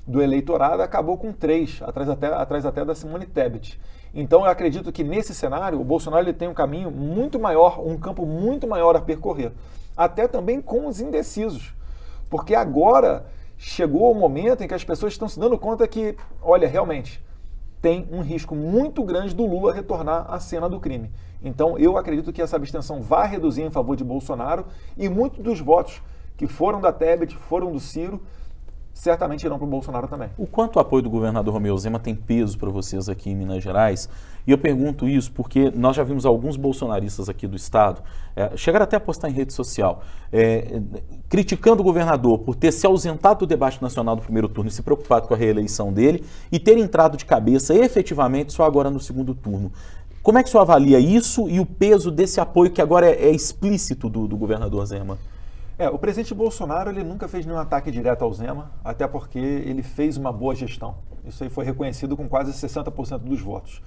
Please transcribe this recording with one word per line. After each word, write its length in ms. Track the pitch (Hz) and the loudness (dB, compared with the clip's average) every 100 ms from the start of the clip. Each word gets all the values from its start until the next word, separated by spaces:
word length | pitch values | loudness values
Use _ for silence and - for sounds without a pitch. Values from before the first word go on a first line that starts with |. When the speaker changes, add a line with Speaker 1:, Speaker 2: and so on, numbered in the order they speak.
| - | -2
Speaker 1:
do 120 | 131 | 2
eleitorado, 640 | 139 135 143 151 143 180 | 2 2 0 2 4 2
acabou 340 | 180 202 156 180 | 0 0 -2 -2
com 160 | 220 | -6
três, 480 | - 156 165 147 - | -2 2 2 0 -6
atrás 260 | - 135 139 | -8 -6 -4
até, 160 | 143 143 | -2 -2
atrás 400 | 143 143 147 135 | -2 -2 -2 -4
até 180 | 127 | -4
da 120 | 147 156 | -4 -6
Simone 320 | 156 175 180 | -8 -10 -6
Tebet. 520 | - 123 110 - - - - - | -2 -2 -4 -10 -12 -14 -14 -12
Então, 320 | 147 131 165 | -8 4 6
eu 60 | 190 | 6
acredito 420 | 180 170 175 175 | 4 0 -2 -6
que 120 | 175 | -6
nesse 320 | 147 208 214 160 | -2 -2 -4 -4
cenário, 440 | 135 156 190 143 | -4 -4 -4 -4
o 40 | |
Bolsonaro, 400 | 127 160 156 165 | 0 -2 0 0
ele 100 | 180 | 2
tem 140 | - 175 | -2 -4
um 80 | 165 | -2
caminho 340 | 143 160 180 | -2 -4 -8
muito 500 | 135 147 196 294 254 | -6 -4 -2 -2 -2
maior, 400 | 208 160 170 - 160 | 2 6 6 4 -6
um 100 | 165 | -6
campo 260 | 185 190 156 | -6 -6 -4
muito 420 | 165 220 285 233 | -2 -2 -2 -2
maior 280 | 185 170 160 | 2 4 4
a 60 | |
percorrer. 500 | 160 156 - 139 117 - - - - - | 2 -4 -4 -4 -6 -8 -16 -14 -8 -2
Até 320 | 175 220 240 | 0 0 -2
também 320 | 240 185 269 | 0 -2 -4
com 280 | - 233 294 | -2 -4 -4
os 120 | 202 | -8
indecisos. 720 | 285 - - 208 220 127 - - - - - - - | -6 -4 -4 -6 -6 -6 -12 -12 -12 -12 -12 -12 -6
Porque 240 | 156 - 233 | -6 0 2
agora 720 | 214 143 - 262 220 - - - - - | 2 4 6 6 4 2 -6 -16 -16 -14
chegou 520 | - - 160 156 240 | -8 -2 0 4 4
o 40 | 214 | 4
momento 480 | 165 139 220 247 | 2 2 0 0
em 40 | 196 | -2
que 60 | |
as 100 | 185 | -6
pessoas 300 | - 156 208 | -6 -4 -4
estão 160 | - 214 | -6 -8
se 100 | 156 | -2
dando 160 | 233 233 | 0 0
conta 320 | 214 226 214 | -2 0 0
que, 300 | 220 214 - - - | 0 -4 -6 -12 -2
olha, 260 | 165 180 156 | 4 6 4
realmente, 560 | 175 180 143 - - - - - - - - | 0 -2 -4 -8 -12 -12 -14 -12 -12 -12 -2
tem 280 | 165 180 - | 0 0 -2
um 100 | 180 | -6
risco 340 | 147 165 - 151 | -6 -6 -6 -6
muito 480 | 160 220 302 - | 0 2 0 -2
grande 320 | 190 175 196 180 | -2 -2 -2 -2
do 100 | 220 | -2
Lula 260 | 175 196 | 0 0
retornar 540 | 196 196 170 156 165 175 | 0 -4 -4 -2 -4 -4
à 120 | 180 | -8
cena 280 | - 165 175 | -6 -6 -4
do 120 | 190 | -4
crime. 320 | 147 123 110 - - - | -6 -8 -10 -12 -14 -12
Então, 320 | 135 131 165 165 | -6 0 0 4
eu 180 | 170 185 | 4 4
acredito 340 | 175 151 165 | -2 -4 -4
que 80 | 170 | -4
essa 160 | 160 156 | -2 -2
abstenção 460 | 143 147 - 143 | -4 -8 -6 -6
vai 260 | 107 165 208 | 0 2 2
reduzir 360 | 196 160 123 | 0 -2 -2
em 80 | 156 | -4
favor 240 | 147 123 131 | -2 -2 -2
de 80 | |
Bolsonaro 600 | 127 135 - 113 131 175 185 - - - | -4 -6 -6 -6 -4 -4 -6 -12 -12 -6
e 140 | 196 | -2
muitos 300 | 190 277 - | 0 -2 -2
dos 200 | 214 175 | -4 -2
votos 400 | 139 175 - - - - - - | 4 4 2 -8 -16 -16 -14 -6
que 80 | 147 | -6
foram 340 | - 185 208 | 0 0 2
da 120 | 185 | 0
Tebet, 440 | - 160 170 160 - | 2 2 2 0 -6
foram 360 | - 175 180 | -4 -4 -2
do 80 | 139 | -6
Ciro, 420 | - 156 180 196 - - - - - - - | -8 -8 -8 -10 -12 -12 -12 -12 -14 -14 -14
certamente 500 | - 170 170 147 147 | -4 0 2 0 -4
irão 140 | 165 143 | -6 -4
pro 80 | 147 | -4
Bolsonaro 420 | 135 135 123 135 | -6 -6 -6 -6
também. 220 | 143 110 - | -8 -10 -8
Speaker 2:
O 80 | 196 | -4
quanto 300 | 220 226 175 | -2 2 2
o 40 | |
apoio 220 | - 131 | 2 2
do 80 | 120 | 2
governador 420 | 113 110 113 107 | 0 0 0 -2
Romeu 240 | 107 101 95 | 0 0 0
Zema 200 | 110 113 | -2 -4
tem 160 | 117 | -4
peso 460 | 107 - 117 107 101 | -6 0 0 0 -2
pra 100 | 101 | -4
vocês 400 | 98 92 95 95 | -4 -4 -6 -6
aqui 220 | 92 101 | -6 -6
em 40 | 98 | -4
Minas 280 | 95 95 | -4 -4
Gerais? 440 | 95 98 110 92 - - - - 131 | -2 2 2 2 -6 -12 -14 -2 4
E 60 | |
eu 60 | 139 | 4
pergunto 520 | 156 131 147 143 127 | 4 2 0 -2 0
isso 220 | 139 127 | 0 0
porque 400 | - 113 135 135 | -4 0 4 4
nós 220 | 120 127 151 | 4 2 2
já 80 | |
vimos 240 | 131 139 127 | 0 2 4
alguns 300 | 117 143 135 | 4 0 -2
bolsonaristas 680 | 139 127 120 98 101 98 95 | -2 -2 -2 -2 -2 -4 -6
aqui 200 | - 98 | -6 -6
do 80 | 92 | -8
estado, 480 | - 113 101 90 - - - 98 | 0 4 4 2 -8 -8 -6 -2
é, 200 | 104 - | -2 0
chegaram 280 | 170 208 | 4 4
até 140 | 196 208 | 4 0
a 20 | |
postar 280 | - 156 151 | 0 -4 -4
em 40 | |
rede 200 | 135 127 | -2 -2
social, 500 | - 117 - 92 87 - - - | -4 -4 0 0 0 -6 -10 0
é, 480 | 113 113 110 113 113 107 104 - - - | 4 4 4 -2 -6 -6 -8 -10 -12 0
criticando 540 | 196 185 175 226 214 | 0 2 4 6 6
o 20 | |
governador 560 | 185 170 165 139 120 110 | 6 4 4 4 4 4
por 140 | 127 | 2
ter 180 | 120 160 | 2 2
se 140 | 160 190 | 4 4
ausentado 540 | 190 165 156 196 208 | 4 2 4 4 6
do 80 | 170 | 2
debate 340 | 147 131 131 | 2 2 0
nacional 340 | 127 127 113 113 | -4 -2 -2 -2
do 60 | |
primeiro 260 | 107 113 107 | -2 0 0
turno 220 | 113 107 | -2 -4
e 40 | |
se 100 | - | -2
preocupado 440 | 135 143 - 117 - | 0 0 4 2 4
com 60 | |
a 40 | 113 | 2
reeleição 540 | 110 107 104 - 101 | 2 2 0 -2 -2
dele 320 | 98 139 175 - - - | 4 4 4 -4 -14 -4
e 80 | 170 | 2
ter 180 | 214 233 | 6 6
entrado 400 | 202 160 160 143 | 6 6 4 4
de 80 | - | 2
cabeça 480 | 127 110 135 135 | 4 6 4 6
efetivamente 800 | 185 247 202 - 147 127 139 147 | 6 6 4 0 2 2 0 -2
só 100 | - | 2
agora 280 | 151 143 139 | 4 4 2
no 80 | 135 | -2
segundo 340 | 123 127 131 | -6 -4 -4
turno. 380 | 127 107 98 98 - - - - - | -6 -6 -4 -6 -8 -14 -14 -14 -2
Como 160 | - 247 | 4 6
é 60 | |
que 60 | 254 | 8
o 20 | |
senhor 100 | 220 | 6
avalia 380 | 170 147 139 131 | 8 8 10 8
isso 500 | 151 226 - - 180 | 8 6 4 0 0
e 100 | 180 | 0
o 60 | 180 | 0
peso 460 | - 202 202 165 | 4 6 6 4
desse 280 | 151 190 - | 2 2 2
apoio 300 | 165 180 175 | 2 6 6
que 120 | 175 | 6
agora 260 | 151 175 170 | 4 8 8
é, 200 | - 147 | 8 6
é 20 | |
explícito 760 | 160 - - 196 202 - 127 113 | 4 0 -2 0 0 -2 -4 -4
do, 200 | 110 104 | -2 -2
do 100 | 104 | -2
governador 480 | 107 107 104 101 101 | -2 -2 -2 -2 -4
Zema? 320 | 101 98 95 - - - - - - | -6 -8 -8 -10 -12 -12 -12 -10 -4
Speaker 1:
É, 80 | 160 | -2
o 80 | - | -2
presidente 340 | 208 196 220 208 | -2 -2 -4 -2
Bolsonaro, 560 | 226 - 156 165 202 | -2 -2 -4 -4 -4
ele 120 | 196 | -6
nunca 240 | 170 196 202 | -8 -8 -8
fez 160 | 180 | -8
nenhum 140 | 156 165 | -6 -6
ataque 320 | - 139 151 | -2 -2 -2
direto 340 | 120 123 120 | -4 -2 0
ao 80 | 117 | -2
Zema, 380 | 98 120 139 147 - - | -4 -8 -8 -10 -10 -8
até 220 | - 135 | -6 -4
porque 320 | 139 - 127 | -6 -8 -6
ele 420 | 135 143 135 135 | -4 -4 -4 -6
fez 340 | 131 - 151 135 | -6 -2 -2 -2
uma 160 | 135 | -6
boa 220 | 110 135 | -4 -4
gestão. 400 | 127 120 - 113 95 - - - | -4 -6 -8 -10 -10 -12 -14 -12
Isso 180 | - | -10
aí 60 | 131 | -8
foi 160 | 139 131 | -6 -6
reconhecido 500 | 131 135 131 139 143 | -4 -6 -6 -6 -6
com 140 | 131 | -2
quase 240 | 135 139 | -2 -2
sessenta 380 | - 135 151 143 | -6 -6 -6 -6
por 160 | - 131 | -8 -8
cento 160 | 127 | -6
dos 180 | 127 135 | -4 -4
votos. 400 | 98 - - - | -4 -8 -12 -14